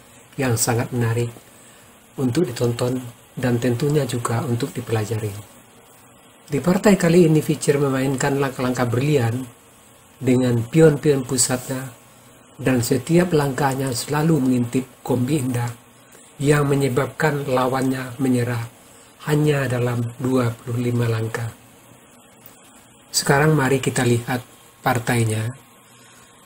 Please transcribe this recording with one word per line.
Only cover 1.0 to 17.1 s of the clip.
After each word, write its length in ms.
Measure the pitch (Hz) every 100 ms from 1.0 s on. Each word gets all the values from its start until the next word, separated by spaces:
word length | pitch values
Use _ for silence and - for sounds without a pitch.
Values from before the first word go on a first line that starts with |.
| 117 113 120 - - - - - - - - -
untuk 320 | 131 120 175
ditonton 480 | - 120 117 127 127 120 - - -
dan 240 | 123 120
tentunya 480 | 123 117 147 147 131
juga 320 | 120 117 117 117
untuk 240 | 117 139
dipelajari. 640 | - 117 113 104 110 107 104 - - - - - - - - - - -
Di 80 | 143
partai 400 | 175 185 - 190
kali 320 | 170 175 160
ini 160 | 156
Fischer 320 | 151 139 - 143
memainkan 640 | 143 131 135 131 143 139
langkah-langkah 480 | 139 127 127 123 120
brilian 560 | 120 147 143 113 123 127 - - - - - - -
dengan 400 | 127 127 127 117
pion-pion 560 | 117 160 160 147 156 135 127
pusatnya 720 | 127 - 127 - 131 131 - - - - - - -
dan 240 | 135 127
setiap 560 | 117 131 - 165 180 156
langkahnya 560 | 143 131 139 135 135
selalu 480 | 120 - 147 160 156
mengintip 400 | 131 127 117 131 127 - -
kombi 320 | 123 123 156
indah 320 | 127 120 117 113 - - - - - -
yang 240 | 143 147 143
menyebabkan 800 | 139 135 123 127